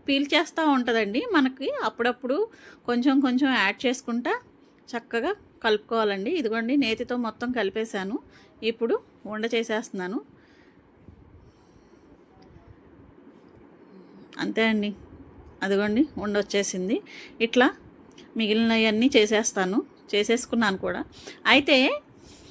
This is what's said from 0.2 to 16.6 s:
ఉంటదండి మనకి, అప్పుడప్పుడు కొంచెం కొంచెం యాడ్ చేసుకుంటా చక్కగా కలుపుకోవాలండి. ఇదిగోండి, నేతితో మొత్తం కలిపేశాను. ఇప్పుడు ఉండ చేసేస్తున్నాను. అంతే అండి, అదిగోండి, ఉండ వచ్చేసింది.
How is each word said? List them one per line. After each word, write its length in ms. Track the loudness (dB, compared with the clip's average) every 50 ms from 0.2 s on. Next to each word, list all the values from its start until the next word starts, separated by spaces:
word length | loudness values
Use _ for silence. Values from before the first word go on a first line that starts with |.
| 0 2 0 0 0 0 -2 0 2 2
ఉంటదండి 500 | 2 2 2 0 0 0 0 0 -2 -4 -4 0
మనకి, 400 | 2 2 2 2 -2 -4 -6 -6 -4 -4 -4
అప్పుడప్పుడు 680 | -6 -4 -2 -2 -2 -2 -4 -4 -4 -2 -2 -2 -4 -6 -18 -20 -20 -20 -12 _
కొంచెం 340 | -4 -2 0 2 2 2 2
కొంచెం 300 | 2 2 2 2 2 2 4
యాడ్ 320 | 4 2 2 0 0 -2
చేసుకుంటా 560 | -2 -2 -2 -4 -6 -6 -4 -2 -2 -4 -4 -6 -14 _ _ -20 -20 _ _ _ -10
చక్కగా 460 | -10 -10 -8 -4 -4 -2 -2 -2 -4 -6 -10 -20 _ -4 0
కలుపుకోవాలండి. 680 | 0 0 0 -2 -2 -2 0 0 0 0 -2 -4 -4
ఇదిగోండి, 460 | -4 -2 -2 -2 -2 -2 -2 0 0
నేతితో 400 | 2 2 0 -2 -4 -4 -4 -4
మొత్తం 340 | -4 -4 -6 -6 -6 -6 -4
కలిపేశాను. 680 | -2 -2 -2 -2 -2 -4 -6 -4 -6 -6 -6 -4 -6 -8 -10 -12 -20 -20 -20 -20 _ -6 -6
ఇప్పుడు 360 | -6 -4 -2 -2 -2 -2 -2 -4 -10 _ _ _
ఉండ 240 | -12 -8 -6 -4 -2 -2
చేసేస్తున్నాను. 840 | -2 -2 -2 -4 -4 -4 -6 -8 -8 -8 -6 -6 -8 -10 -12 -20 -20 -20 _ -20 -20 -20 -20 _ -20 _ _ _ _ -20 -20 -20 -20 -20 -20 -20 -20 -20 -20 _ _ _ _ _ -20 _ -20 -20 _ _ -20 -20 _ _ _ -20 -20 -20 -20 -20 -20 -20 -20 -20 -20 -20 -20 -20 -20 -20 -20 -20 -20 -20 -20 -20 -20 -20 -20 -20 -20 -20 -20 -20 -20 -20 -20 -20 -20 -20 -20 -20 -20 -20 -20 -12 -10
అంతే 240 | -8 -6 -2 0 0
అండి, 300 | 0 0 -2 -4 -6 -8 -12 -18 -20 -20 -20 -20 -20 -20 -20 -20 -20 -12 -8 -4
అదిగోండి, 440 | -2 0 0 0 0 0 0 0 0 -2
ఉండ 200 | -8 -6 -2 -2
వచ్చేసింది. 640 | -2 -2 0 -2 -2